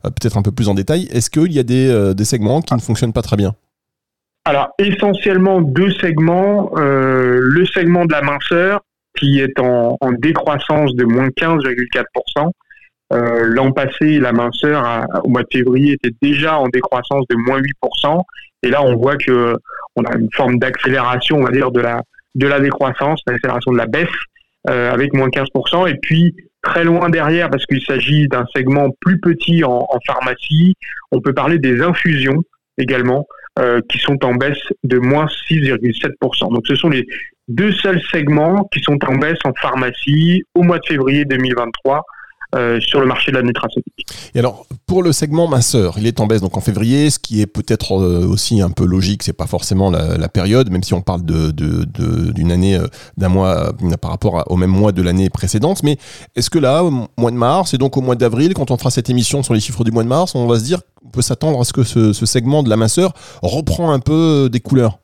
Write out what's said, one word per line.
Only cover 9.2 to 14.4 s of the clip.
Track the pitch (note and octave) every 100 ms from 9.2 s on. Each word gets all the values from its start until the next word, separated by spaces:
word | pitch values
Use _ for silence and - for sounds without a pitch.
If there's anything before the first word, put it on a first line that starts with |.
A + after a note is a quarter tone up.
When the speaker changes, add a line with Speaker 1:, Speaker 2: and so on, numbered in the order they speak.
| C#3 C#3
Speaker 2:
est | C3+ C3+
en, | B2 B2 A#2 C3
en | C3
décroissance | B2 D3 D#3+ D#3+ C#3+ - D3+ D3
de | B2
moins | A#2 A#2+ C3
quinze | - E3 D#3+
virgule | C3+ B2 B2
quatre | C3+ A#2+
pour | B2 -
cent. | D3 D#3 - _ - _ _ _
Euh, | A#2+ A#2+ A#2 A2+
l'an | A#2 C3+
passé, | C3+ C3 - D#3 D3+
la | B2+
minceur, | A#2